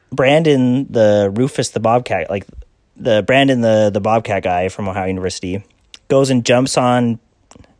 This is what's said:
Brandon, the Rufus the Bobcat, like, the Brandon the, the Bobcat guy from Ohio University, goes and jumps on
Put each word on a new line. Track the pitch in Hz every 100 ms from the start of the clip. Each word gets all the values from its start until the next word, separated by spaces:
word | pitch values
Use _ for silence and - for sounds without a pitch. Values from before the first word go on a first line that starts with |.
| -
Brandon, | 131 131 151 160 135 127 127 139
the | 117 107 104 101
Rufus | 101 131 - 123
the | 117
Bobcat, | 110 123 120 98 -
like, | 101 - - - _ _ -
the | 123 107
Brandon | 95 131 135 123
the, | 113 110 107
the | 104
Bobcat | 107 113 113 98
guy | 92 87 95
from | - 101
Ohio | 98 95
University, | 92 90 - 90 95 - _ _ - -
goes | 135 135
and | 127
jumps | 117 123 135 151
on | 123 123 120 110 _ _ _ - - _